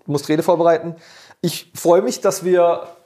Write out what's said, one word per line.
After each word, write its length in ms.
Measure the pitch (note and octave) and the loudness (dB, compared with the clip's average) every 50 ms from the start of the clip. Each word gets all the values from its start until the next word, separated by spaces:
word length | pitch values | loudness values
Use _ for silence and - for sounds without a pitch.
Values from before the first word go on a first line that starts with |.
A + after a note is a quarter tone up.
| _ | _
musst 220 | - C#3+ C#3+ C#3 - | -6 -6 -4 -2 -2
Rede 140 | D#3 E3 E3 | -2 0 0
vorbereiten. 540 | - F3 D#3+ E3+ E3+ E3 - - E3+ E3 - - - - - - - - _ - | 0 0 2 2 2 2 0 -2 -6 -12 -14 -18 -20 -20 -20 -20 -20 -12 _ -6
Ich 280 | E3+ - - - _ - | -6 -6 -8 -12 _ -14
freue 260 | - - E3 E3+ F#3 G#3+ | -4 0 2 4 4 2
mich, 180 | B3 - - - | 0 -2 -2 -2
dass 200 | G3 F#3+ - E3+ | -2 -2 -2 -2
wir 400 | F3+ F3+ F3 E3+ E3+ E3+ - - - - - _ | 0 2 2 4 2 0 -2 -6 -12 -18 -20 _